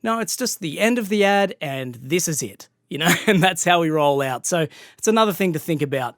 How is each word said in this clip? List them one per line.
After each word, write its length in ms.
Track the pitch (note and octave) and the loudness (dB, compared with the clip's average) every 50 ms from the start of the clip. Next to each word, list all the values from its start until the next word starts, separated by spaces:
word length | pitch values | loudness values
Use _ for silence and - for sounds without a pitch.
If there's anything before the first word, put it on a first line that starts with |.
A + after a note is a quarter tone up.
No, 160 | _ A3+ A3+ A3+ | _ -2 -2 -2
it's 180 | A3 - - | -2 -6 -6
just 240 | - B3+ A3 - - | -4 -4 -6 -6 -6
the 180 | G3 E3 C#3+ E3 | -8 -8 -4 0
end 200 | G3+ A3 A#3+ B3 | 0 0 0 0
of 100 | A3+ F#3+ | -2 -2
the 160 | G#3 G#3 G3 | 0 2 2
ad 300 | G3 G3+ G3+ G3 F#3+ - _ | 4 4 2 2 0 -2 _
and 380 | - D3 C3+ C3+ C3 B2+ A#2+ A2+ | -8 -8 -6 -6 -8 -8 -10 -12
this 260 | B2+ C3 D3+ F3+ E3+ - | -8 -2 -2 -2 0 -2
is 140 | D#3+ C#3 | -4 -4
it, 260 | C#3 G#2+ F#2+ - - _ _ _ _ _ | -6 -8 -10 -16 -20 _ _ _ _ _
you 100 | - C#3 | -6 2
know, 140 | D#3 F3 F3+ - | 2 4 2 2
<laughs> 60 | - | 2
and 160 | - G#3+ F3+ | 2 4 4
that's 220 | D#3+ F#3+ F#3 F3 - | 4 2 2 0 2
how 160 | F3 F3 F3 | 2 4 4
we 100 | E3+ D#3+ | 4 2
roll 300 | D#3 D#3 D3 C#3+ C#3+ C#3 | 2 2 2 2 2 2
out. 240 | C#3 C3+ B2+ A#2+ - | 0 -2 -4 -6 -4
So 200 | - F3+ E3+ D#3+ D3 - - - - - _ | -2 -2 0 -2 -2 -4 -14 -20 -20 -20 _
it's 100 | - - | -2 0
another 240 | A3 A3+ A3 G#3+ | 2 2 2 2
thing 200 | F#3 - G3 F#3 E3 | 0 0 0 0 0
to 40 | D#3 | -2
think 240 | - - E3+ D3+ | -2 -4 -2 -2
about. 340 | D3 C#3 C3 C3+ B2+ A#2+ A2+ | -2 -2 -2 -2 -4 -4 -8